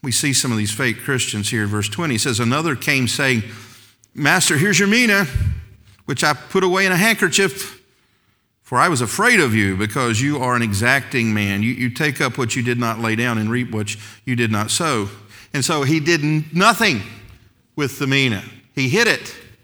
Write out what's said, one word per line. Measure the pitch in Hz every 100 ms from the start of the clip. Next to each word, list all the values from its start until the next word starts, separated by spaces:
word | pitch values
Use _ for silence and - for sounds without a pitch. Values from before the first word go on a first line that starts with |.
We | 143
see | 113 151
some | 131 131
of | 113
these | 104
fake | 104 131 110
Christians | - 135 - 107 104
here | 120
in | 104
verse | 107 104
twenty. | - 165 117
He |
says, | 147 110
"Another | 117 135 165 127
came | - 139 123
saying, | - 139 123 104 - - - - _ _ -
'Master, | 147 180 - 156
here's | 185 175
your | 202
mina, | 226 247 196 160 - - - - - - - -
which | 135
I | 156
put | 143 - 190
away | 190 185 190
in |
a | 180
handkerchief, | 214 214 185 - 196 - - - _ _ _ _ _ _ _ _
for | - 127
I | 165
was | 147
afraid | 117 - 220 233
of | 143 110
you | 98 92
because | 107 143 123 110
you | 139 147
are | 123 123
an |
exacting | 117 98 120 139 - 131 113
man. | 107 101 101
You, | 110
you | 123 123
take | 113 151 151
up | 143 113
what | 120 135
you |
did | 120 120
not | 120 110
lay | 117 110
down | 123 113
and | 107
reap | 120 123
what | 107 107 - - -
you | - 123
did | 117
not | 107 110
sow.'" | - 165 123 98 - - - -
And | 147 131
so | 160
he | 139 160
did | 151 170
n-, | 147 156 151
nothing | 165 202 233 220 123 95 - - - _ _ _ -
with | 143 -
the | 143
mina. | 139 135 104 - - _ -
He | 131
hid | 165 233
it | 156 - - - -